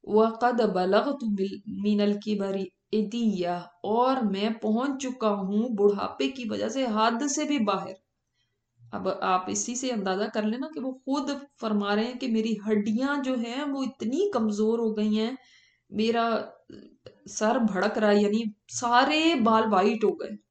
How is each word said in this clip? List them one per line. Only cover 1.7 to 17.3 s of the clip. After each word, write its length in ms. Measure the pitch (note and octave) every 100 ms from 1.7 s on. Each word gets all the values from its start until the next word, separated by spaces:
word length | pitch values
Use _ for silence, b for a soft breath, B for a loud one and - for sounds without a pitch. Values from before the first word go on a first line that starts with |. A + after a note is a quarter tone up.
| F#3+ G#3 G#3 G#3 G3+
किबरी 460 | G#3+ G#3 G3 G3 F#3+ _ _
इतिया, 760 | G#3+ G#3 A#3 A3+ F#3 F3 F3 F3 _
और 400 | F#3 A3+ B3+ C4
मैं 340 | G#3+ F#3+ G#3+ A3
पहुंच 440 | G#3+ G#3+ C#4 C4+
चुका 260 | B3+ B3+ A3
हूँ 400 | G3+ F#3+ G#3 B3
बुढ़ापे 580 | G#3 G3+ G3+ F#3 - C4+
की 200 | C4 A3+
वजह 200 | G#3 G#3+
से 180 | C4 B3+
हद 400 | G#3+ A3+ A#3 C#4+
से 180 | C#4
भी 140 | D4+ D4
बाहर।" 360 | G#3 F#3+ - - _ _ _ _ _ _ _ _ -
अब 260 | F#3+ F#3 -
आप 240 | F#3+ F#3 F#3
इसी 260 | G3+ - B3
से 140 | C4
अंदाजा 360 | A#3 F#3+ F#3 A3
कर 180 | A3+
लेना 220 | G#3+ A#3+ D#4
कि 140 | D#4
वो 120 | C4
खुद 540 | C4 - C#4 C4+ C#4 - _
फरमा 340 | A3+ G#3 G3+
रहे 100 | G#3
हैं 140 | A#3 B3+
कि 100 | B3+
मेरी 300 | A3 A3 G#3 G3+
हड्डियां 560 | G#3+ A3 A3 C#4 C#4+
जो 140 | C4 B3+
हैं 280 | A#3 B3
वो 180 | D4 C#4
इतनी 480 | B3+ - A3 C#4+ G4+
कमजोर 460 | C4 A3 G#3 G#3+ A#3
हो 120 | A3+
गई 220 | G#3 G#3+
हैं, 240 | G#3+ A3 C4 b b b b _
मेरा 600 | G#3 A3+ A#3 A#3 A3 - - _ - - _ - _
सर 300 | -